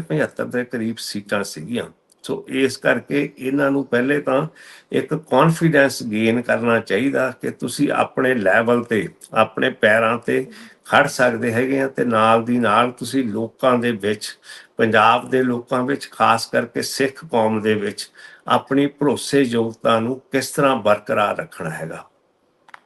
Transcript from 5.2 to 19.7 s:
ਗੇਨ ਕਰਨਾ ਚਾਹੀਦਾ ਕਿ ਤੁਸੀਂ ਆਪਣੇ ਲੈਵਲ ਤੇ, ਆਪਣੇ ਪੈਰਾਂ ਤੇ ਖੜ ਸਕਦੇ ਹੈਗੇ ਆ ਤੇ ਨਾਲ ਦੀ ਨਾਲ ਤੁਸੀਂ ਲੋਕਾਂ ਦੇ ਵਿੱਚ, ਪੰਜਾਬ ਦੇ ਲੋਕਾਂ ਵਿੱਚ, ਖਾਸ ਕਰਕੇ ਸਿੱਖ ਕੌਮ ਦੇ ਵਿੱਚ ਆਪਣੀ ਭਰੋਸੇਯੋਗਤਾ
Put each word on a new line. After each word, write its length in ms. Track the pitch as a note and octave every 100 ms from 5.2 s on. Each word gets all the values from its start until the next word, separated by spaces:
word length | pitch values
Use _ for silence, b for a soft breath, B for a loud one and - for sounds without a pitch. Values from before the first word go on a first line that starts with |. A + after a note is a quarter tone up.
| - C3 D#3+ E3 E3 D3 C#3 -
ਗੇਨ 400 | A#2 G#2+ A2+ A#2+
ਕਰਨਾ 360 | A#2 A2+ A#2 A2+
ਚਾਹੀਦਾ 560 | G#2+ G2 C#3 C3+ B2+ -
ਕਿ 80 | C3+
ਤੁਸੀਂ 400 | - C3 - C#3+
ਆਪਣੇ 440 | B2 - - B2+
ਲੈਵਲ 500 | B2+ F#2+ G#2+ A#2 A#2+
ਤੇ, 240 | A#2 A2 E2 - -
ਆਪਣੇ 360 | A2+ A2 - C3
ਪੈਰਾਂ 480 | - G#2+ A2 A2+ A#2
ਤੇ 280 | C3 C3 C3 B B B
ਖੜ 220 | - B2+ D#3+
ਸਕਦੇ 460 | - B2 A2+ A#2+
ਹੈਗੇ 280 | A2+ C3 C3+
ਆ 80 | C3+
ਤੇ 160 | C#3+
ਨਾਲ 400 | B2+ A2 A2 A2+
ਦੀ 140 | A#2 A#2+
ਨਾਲ 320 | A2 A2 B2
ਤੁਸੀਂ 340 | B2 A#2+ C3+
ਲੋਕਾਂ 540 | A#2+ G#2+ A2+ - C3 B2
ਦੇ 140 | A#2+
ਵਿੱਚ, 460 | A2 G2+ G#2 - - B B B -
ਪੰਜਾਬ 540 | A2+ G#2+ A2 B2 B2
ਦੇ 120 | C3
ਲੋਕਾਂ 400 | B2+ A#2+ A#2+ B2+
ਵਿੱਚ, 260 | B2+ C#3 -
ਖਾਸ 360 | - A2 A2+ -
ਕਰਕੇ 360 | B2 A#2+ C3+
ਸਿੱਖ 420 | A#2 - C#3 -
ਕੌਮ 360 | D#3+ A#2 A2 A2
ਦੇ 140 | G#2+
ਵਿੱਚ 360 | G#2 G2+ - - B B B B
ਆਪਣੀ 380 | B2 - C#3 C#3+
ਭਰੋਸੇਯੋਗਤਾ 1120 | - C#3+ A2 - C#3 B2+ A#2 A2+